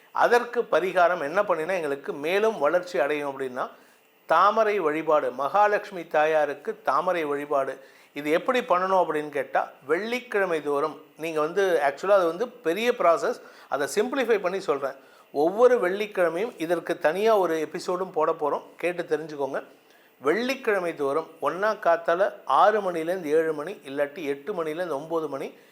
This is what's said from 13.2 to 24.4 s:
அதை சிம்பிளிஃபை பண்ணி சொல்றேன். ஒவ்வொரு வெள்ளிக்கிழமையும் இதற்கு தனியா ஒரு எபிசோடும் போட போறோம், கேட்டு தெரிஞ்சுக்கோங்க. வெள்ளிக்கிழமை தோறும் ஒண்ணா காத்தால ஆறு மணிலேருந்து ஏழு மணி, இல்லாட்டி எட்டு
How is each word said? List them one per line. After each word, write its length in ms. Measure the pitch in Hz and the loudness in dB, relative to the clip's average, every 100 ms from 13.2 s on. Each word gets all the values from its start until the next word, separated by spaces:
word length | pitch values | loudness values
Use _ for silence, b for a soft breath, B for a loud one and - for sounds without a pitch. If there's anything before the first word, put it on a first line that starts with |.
| 185 240 B B B | 2 -4 B B B
அதை 200 | 135 143 | -4 -2
சிம்பிளிஃபை 460 | 202 247 277 233 202 | 0 0 0 2 2
பண்ணி 200 | 180 190 | 0 -4
சொல்றேன். 340 | - 139 135 - B B B | -2 -2 -2 -8 B B B
ஒவ்வொரு 480 | 135 160 208 247 240 | 0 0 6 6 6
வெள்ளிக்கிழமையும் 720 | 180 202 208 202 170 170 240 - | 0 -2 -4 0 0 0 -6 -4
இதற்கு 400 | 165 170 170 165 | -2 -2 -2 0
தனியா 380 | 151 180 220 214 | 0 2 2 4
ஒரு 320 | 170 160 151 | 2 0 -4
எபிசோடும் 440 | 175 - 180 190 | -6 -6 -4 -4
போட 200 | 156 160 | -2 0
போறோம், 300 | 160 147 - - - | 0 -2 -4 -8 -6
கேட்டு 260 | 170 175 | -6 -4
தெரிஞ்சுக்கோங்க. 600 | 165 151 156 147 135 147 - b b b b b | -4 -4 -4 -6 -4 -6 -10 b b b b b
வெள்ளிக்கிழமை 760 | 131 202 247 262 233 202 175 | 0 0 0 -4 -2 -2 -2
தோறும் 320 | 156 139 151 160 - | -2 -2 -2 -4 -4
ஒண்ணா 320 | 139 170 214 | -4 -2 -2
காத்தால 600 | 208 170 165 170 175 214 - | 0 0 0 0 0 0 -2
ஆறு 360 | - 139 196 214 | 0 4 4 4
மணிலேருந்து 440 | 190 170 160 190 | -2 -4 -4 -4
ஏழு 280 | 151 156 160 | 0 0 0
மணி, 200 | 151 160 | -2 -8
இல்லாட்டி 520 | 214 135 139 139 170 | -12 -8 -4 -4 -4
எட்டு 400 | 143 139 | -6 -6